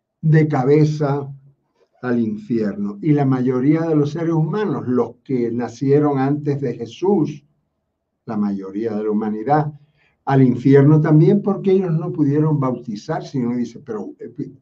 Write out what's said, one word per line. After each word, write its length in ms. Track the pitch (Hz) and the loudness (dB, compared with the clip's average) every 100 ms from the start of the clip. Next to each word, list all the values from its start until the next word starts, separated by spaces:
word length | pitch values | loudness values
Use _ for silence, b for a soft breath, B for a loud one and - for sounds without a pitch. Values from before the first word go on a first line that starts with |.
| _ _ | _ _
de 260 | 156 156 147 | 2 4 4
cabeza 840 | 143 131 151 151 151 143 143 139 - _ _ _ _ _ _ | 0 2 4 4 0 -2 -2 -6 -14 _ _ _ _ _ _
al 180 | 123 120 | -4 -2
infierno. 800 | 110 104 - 117 104 98 101 104 | -2 -6 -4 -4 -2 -4 -8 -4
Y 100 | 160 | 0
la 140 | 143 135 | 2 2
mayoría 560 | 131 127 127 139 160 | 0 0 0 2 0
de 120 | 165 | 2
los 180 | 151 143 | 0 0
seres 200 | 160 165 | -2 -2
humanos, 520 | 160 170 208 196 120 117 | -2 -2 -2 -2 -4 -2
los 300 | 123 113 - | -2 -2 -6
que 300 | - 127 117 | -6 -2 -2
nacieron 680 | 120 117 - 135 147 147 135 | -4 -6 -4 2 2 2 0
antes 440 | 135 143 143 135 | -2 -2 -2 -4
de 120 | 120 | -4
Jesús, 680 | 117 113 - 185 190 - - _ _ _ _ _ _ _ _ | -6 -12 -4 0 2 0 -4 _ _ _ _ _ _ _ _
la 140 | - 107 | -10 -4
mayoría 560 | 101 98 95 101 113 | -4 -4 -8 -6 -4
de 100 | 107 | -2
la 60 | 107 | -2
humanidad, 640 | 107 110 107 113 151 151 - _ _ _ _ | -2 -2 -4 -2 -2 -2 -8 _ _ _ _
al 180 | - 135 | 0 4
infierno 600 | 127 113 135 139 139 156 | 4 4 6 6 8 6
también, 400 | 156 156 185 202 | 6 6 6 4
porque 300 | 208 160 196 | 0 -2 2
ellos 200 | 190 175 | 2 2
no 180 | 156 151 | -2 -4
pudieron 480 | - 139 147 156 139 | -2 0 0 0 0
bautizarse. 800 | 131 117 - 101 - 175 - 135 | -2 -4 -8 -12 -8 -8 -6 -4
Y 60 | |
uno 140 | 117 123 | -4 -4
dice, 240 | 113 107 | -6 -10
pero, 340 | - 107 95 - | -12 -10 -10 -14
eh, 340 | - - - - | -16 -12 -14 -6